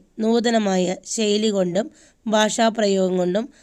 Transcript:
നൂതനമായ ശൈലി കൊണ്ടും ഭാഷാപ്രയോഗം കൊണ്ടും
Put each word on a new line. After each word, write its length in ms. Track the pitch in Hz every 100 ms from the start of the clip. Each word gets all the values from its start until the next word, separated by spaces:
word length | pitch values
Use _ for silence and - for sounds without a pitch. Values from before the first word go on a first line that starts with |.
| - -
നൂതനമായ 640 | 220 233 226 226 202 185 180 - -
ശൈലി 440 | - 208 208 220
കൊണ്ടും 360 | 202 175 180 320 - - _ 220
ഭാഷാപ്രയോഗം 880 | 214 214 - 226 220 202 190 185 185
കൊണ്ടും 280 | 180 196 254 -